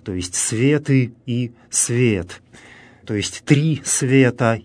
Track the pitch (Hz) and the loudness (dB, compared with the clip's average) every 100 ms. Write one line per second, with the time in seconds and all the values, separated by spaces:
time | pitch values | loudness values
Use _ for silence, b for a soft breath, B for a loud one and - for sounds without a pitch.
0 | - 92 90 - - 110 135 147 147 135 | -8 -6 -6 -6 -4 0 2 2 2 2
1 | 120 - - 120 120 - b - - 120 | 0 -4 -6 -4 -4 -10 b -4 -2 2
2 | 123 101 90 - _ B B B B B | 2 0 -4 -12 _ B B B B B
3 | - 107 95 - - 143 160 143 - - | -6 -4 -4 -4 2 2 2 -2 -2 -2
4 | 135 135 127 117 117 113 | 2 2 2 2 0 0